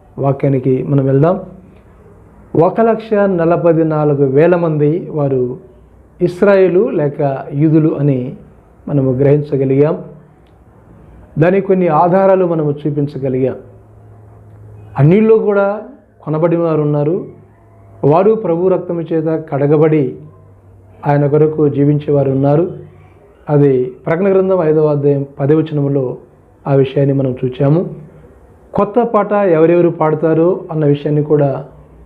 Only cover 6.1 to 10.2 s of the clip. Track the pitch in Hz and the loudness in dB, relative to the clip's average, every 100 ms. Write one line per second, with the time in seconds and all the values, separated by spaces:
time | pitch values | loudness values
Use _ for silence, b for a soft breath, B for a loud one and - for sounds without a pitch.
6.1 | - 175 - 202 196 185 170 240 220 147 | -6 -4 0 2 4 4 2 0 -2 -4
7.1 | 143 143 135 - 143 160 160 156 156 147 | -2 -4 -4 -6 -2 2 2 2 0 -2
8.1 | 131 123 - - - _ _ - 143 131 | -2 -4 -12 -20 -20 _ _ -6 -2 0
9.1 | 127 139 147 143 135 135 135 147 180 - | 0 2 2 0 -2 0 2 0 -2 -10
10.1 | - | -20